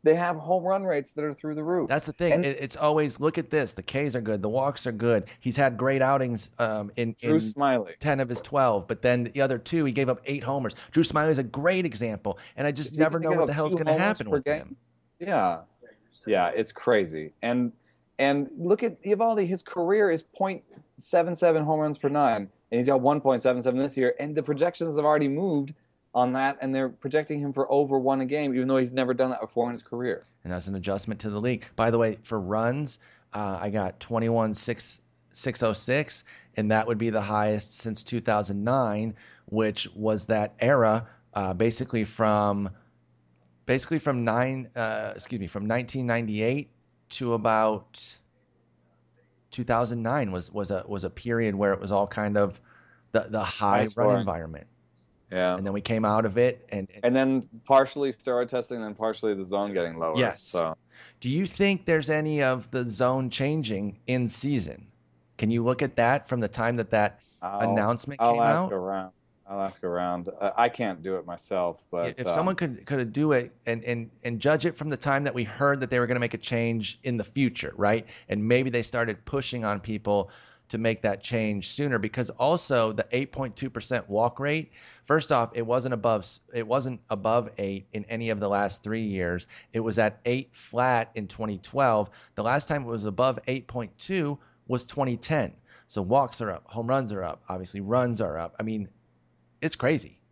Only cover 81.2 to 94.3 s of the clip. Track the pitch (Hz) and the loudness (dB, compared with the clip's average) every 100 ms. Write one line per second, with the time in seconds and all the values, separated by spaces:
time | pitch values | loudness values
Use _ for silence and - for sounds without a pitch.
81.2 | - 120 107 101 90 - 147 120 107 127 | -2 -2 0 -2 -6 -4 0 0 -2 -4
82.2 | 117 - 135 170 - 127 110 110 - 123 | -6 0 2 2 2 2 2 0 -2 -2
83.2 | 135 - 131 107 135 113 - 123 98 101 | -2 -6 -8 -6 -8 -8 -4 -4 0 0
84.2 | 120 - 139 156 143 - - - - 151 | 0 0 -2 -2 -4 -18 -20 -20 0 0
85.2 | 135 127 113 120 113 123 127 117 117 110 | 4 2 2 -2 0 0 0 0 2 2
86.2 | 92 - _ 120 107 131 131 120 _ 104 | -2 -16 _ -8 -2 -2 -2 -10 _ -2
87.2 | 110 120 110 - 98 98 95 107 101 113 | 2 2 0 -6 -4 -4 -8 -12 -8 -4
88.2 | 117 104 101 101 101 101 104 113 110 95 | -2 -2 0 2 0 -4 -6 -4 -2 -2
89.2 | 87 87 - - - 113 113 104 107 107 | -2 -2 -6 -20 -6 -4 0 2 2 0
90.2 | 120 127 135 - - 117 127 120 113 113 | -2 -2 -4 -20 -6 0 2 2 0 -6
91.2 | 101 - 110 95 - 131 131 110 95 - | -10 -6 -6 -6 -4 2 4 4 0 -8
92.2 | - - 107 139 - 147 120 117 104 98 | -14 -4 0 0 -2 -4 -4 -4 -4 2
93.2 | 131 123 - 131 - 123 107 _ - 190 | 2 0 -4 -6 -6 -8 -8 _ -4 -2
94.2 | 147 | -2